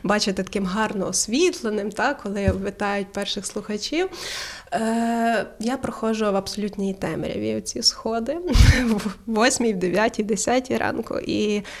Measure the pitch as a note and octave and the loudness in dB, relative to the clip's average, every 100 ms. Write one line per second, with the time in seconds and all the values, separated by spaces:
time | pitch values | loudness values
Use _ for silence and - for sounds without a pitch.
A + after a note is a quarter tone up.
0 | F3+ G#3 G#3 G3 F#3+ G#3 F#3+ G3 G#3+ G3+ | 0 2 2 0 -2 -2 -2 0 -2 -2
1 | F3+ F3+ - A#3+ F4+ - A3+ G#3 G3+ G3 | -2 0 0 2 2 2 -2 -2 -2 0
2 | A#3 C#4+ G#3 G3+ G3 F#3+ G3 G3 G#3 G3+ | 0 0 -4 0 2 2 0 -2 -2 -2
3 | G3 G3+ G3 - G3 - G3 G#3 - D#4 | -4 -4 -4 -4 -6 -8 -6 -6 -2 -2
4 | F#4 - - - - - - - A3+ A3+ | -2 -4 -10 -8 -10 -12 -4 -2 0 0
5 | A#3 A#3 A#3 A3 - - A3 C4 A3+ A3+ | 2 2 2 2 0 -4 -2 -2 -4 -2
6 | A3 A3 G#3+ G3 F#3+ - G3+ G3 G3 F#3+ | 0 2 2 2 0 -4 -4 -2 -4 -2
7 | F3 D#3+ - - G#3+ A3 G#3+ B3 A3+ - | -4 -4 -4 -4 -2 -2 -4 -2 0 0
8 | A3+ A3+ A#3 D#4+ F4+ B3+ - A#3+ B3 G#3 | -2 -2 -2 -2 4 8 8 8 4 0
9 | G3+ - - A3 B3 - A#3 G3 F3+ F3 | -2 -8 -4 2 4 4 2 2 0 2
10 | A3+ A#3 G#3 G3+ - B3+ B3+ A#3 - - | 2 0 -2 0 2 0 2 0 0 -2
11 | A3+ - - G3+ G#3 G#3 G3+ - | -4 -4 -2 0 2 0 -4 -12